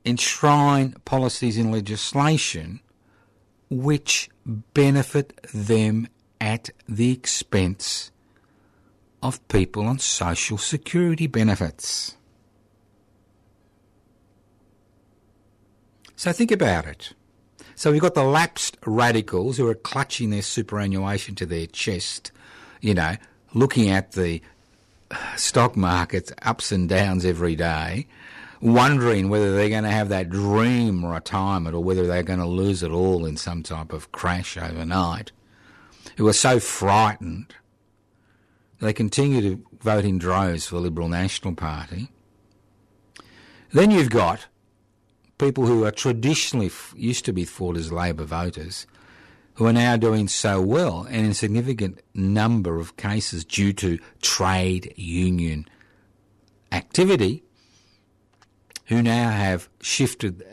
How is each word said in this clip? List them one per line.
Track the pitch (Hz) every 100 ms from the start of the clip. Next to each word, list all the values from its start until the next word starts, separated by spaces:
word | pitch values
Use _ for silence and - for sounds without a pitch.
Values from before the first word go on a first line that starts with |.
enshrine | 120 120 - - 151 147 143 139 135 -
policies | - 135 127 - 123 110
in | 113
legislation | 110 101 107 - - 147 156 - 85 80 98 _ _ _ _ _ _ _ _ -
which | 131 139 143 - - - _ -
benefit | 110 - 147 139 139 131 147 139 - -
them | 107 104 113 110 110 117 _ _ -
at | 107 113 - - -
the | 107 120
expense | 127 - - - 104 90 98 - - - _ _ _ _ _ _ _ _ _ _ -
of | 127 - -
people | 107 92 104 107
on | 131
social | - - 87 82 - 107
security | - 147 - 170 175 160 160
benefits. | 113 110 98 85 - - - - - _ _ _ _ _ _ _ _ _ _ _ _ _ _ _ _ _ _ _ _ _ _ _ _ _ _ _ _ _ _ _ _ _ _ _ _ _ _ - -
So | 180
think | 170 233
about | 208 131 87 76
it. | 73 - - _ _ _ _ -
So | - 156
we've | 147
got | 175
the | -
lapsed | 135 151 165 - - -
radicals | - 110 120 113 104 90 110 135
who | 120
are |
clutching | 110 - 131 139 - 113
their | 104
superannuation | - - 107 104 101 95 95 101 - 95
to | 87
their | 82 82
chest, | - - 90 - - - - - - - -
you | 104
know, | 92 80 101 - _ _
looking | 113 135 131 104
at | 95 95
the | 95 87 82 - _ _ _ _ _ - - - -
stock | - 131 120 -
market's | 92 87 87 92 - -
ups | - 117 -
and | 95 90
downs | 95 101 92
every | 92 82 87
day, | 80 85 78 80 95 - - - - - -
wondering | 117 120 127 139 120 104 95
whether | 104 101
they're | 98 104
gonna | 107 107
have | 107 104
that | 95 87
dream | 95 101 107 117 123 117 92
retirement | 87 82 - 98 98 95 82
or | 85
whether | 90 92 87
they're | 90
gonna | 87 90 87
lose | 90 98 92
it | 85
all | 85 92 90
in | 80 73
some | - 85
type | 78 80 80
of | 78 -
crash | - 90 87 85 85
overnight, | 82 82 82 92 85 85 110 - _ _ - - - - - -
who | 110
are |
so | 104 135 123
frightened | - - 101 104 107 104 85 85 - - _ _ _ _ _ _ _ _ _ _ _ -
they | 110
continue | 107 107 - 143 135
to | 101 98 - -
vote | 110 107
in | 101 92
droves | 87 92 95 85 -
for | 87
the |
Liberal | 87 80 82
National | 85 95 - 98
Party. | 82 80 76 76 87 123 _ _ _ _ _ _ _ _ _ _ - - - - - -
Then | 147 202
you've | 202 131
got | 117 87 - - _ _ _ _ _ _ _ _ -
people | 139 135 120
who | 117
are | 107
traditionally | - 135 117 127 156 - 127 92
f-, | - - -
used | 113 123
to | -
be | 92
thought | 85 - 92 85
as | 80
Labor | 85 87 80
voters, | 76 82 87 82 80 - - _ - - - _ _
who | - 113
are |
now | 117 120 117
doing | 113 110 101
so | - 104 98
well, | 95 147 170 82 -
and | 113 110
in |
significant | 101 107 113 123 117 98 - _
number | - 95 107 113 117 87 82
of | 82 -
cases | 104 104 - 87
due | 78 92 98
to | 98 95 82 - _
trade | - - 92 95 92 92 - -
union | 87 87 90 87 82 76 76 _ _ _ _ _ _ _ _ _ -
activity, | 90 - - 185 175 95 147 _ _ _ _ _ _ _ _ _ _ _ _ _ - -
who | 117
now | 117 117 117
have | 107 98 90 - _
shifted | - - 131 - 104 87 -